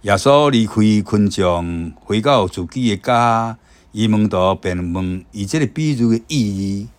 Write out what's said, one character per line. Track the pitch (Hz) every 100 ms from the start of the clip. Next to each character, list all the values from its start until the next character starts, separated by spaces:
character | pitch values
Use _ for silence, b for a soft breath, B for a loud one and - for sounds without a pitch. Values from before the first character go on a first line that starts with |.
耶 | 101 98
稣 | 135 143 147
离 | 123 107
开 | - 107 107 98
群 | 104 101
众， | 98 92 87 87 85 82 -
回 | - 107
到 | 120 135 92
自 | - 87
己 | 131 123
的 | 101
家， | - 120 120 113 113 113 b b b
伊 | 104 110
门 | 107 104
徒 | 92 92 95
便 | 95 90 87
问 | 90 92 92 -
伊 | - 101
这 | 156
个 | 135
比 | - 156
喻 | 131 117 113
的 | 113
意 | 151 107
义。 | 98 98 98 113